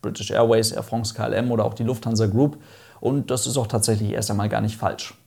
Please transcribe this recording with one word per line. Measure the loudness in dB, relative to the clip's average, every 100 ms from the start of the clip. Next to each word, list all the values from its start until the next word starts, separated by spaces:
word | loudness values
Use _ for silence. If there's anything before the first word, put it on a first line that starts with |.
British | -6 -8 -2
Airways, | 2 6 4 4
Air | -2
France, | -4 -4 -4
K | -4 -2
L |
M | 0 0
oder | 0 0
auch | 0
die |
Lufthansa | -2 -2 0 2 2
Group. | 4 2 0 -18 -20 -20 -6
Und | -2 -2 0
das | -2 0
ist | -2
auch | 0
tatsächlich | 0 2 2 0
erst | -2 -2
einmal | 0 0
gar | 0
nicht | -2 -2
falsch. | -4 -4 -10 -16